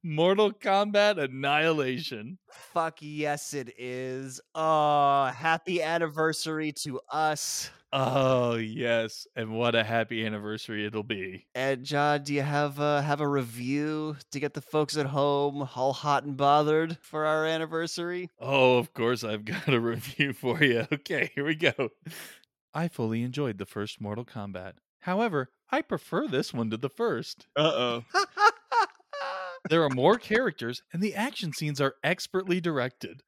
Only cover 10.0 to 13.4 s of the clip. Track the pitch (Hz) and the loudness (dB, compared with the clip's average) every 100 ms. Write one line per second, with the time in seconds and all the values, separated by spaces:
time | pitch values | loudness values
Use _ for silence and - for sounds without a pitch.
10 | 110 113 113 107 104 107 - 107 104 107 | 0 -2 -4 -4 -6 -8 -6 -6 -4 -4
11 | 107 107 95 185 _ - 135 131 139 147 | -4 -6 -6 -10 _ -4 -2 -2 -2 0
12 | 147 147 139 143 139 143 147 139 147 147 | 2 0 0 -2 0 0 0 0 0 2
13 | 147 143 147 143 | 0 0 2 0